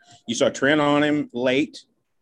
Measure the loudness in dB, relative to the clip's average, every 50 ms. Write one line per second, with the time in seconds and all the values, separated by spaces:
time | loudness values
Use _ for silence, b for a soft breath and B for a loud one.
0 | b b b b b -8 -2 0 0 0 0 0 0 2 2 2 2 2 2 2
1 | 2 0 0 -2 -4 -6 -6 -4 -2 0 0 0 -2 -2 -6 -16 -20 _ _ _
2 | _ _ _ _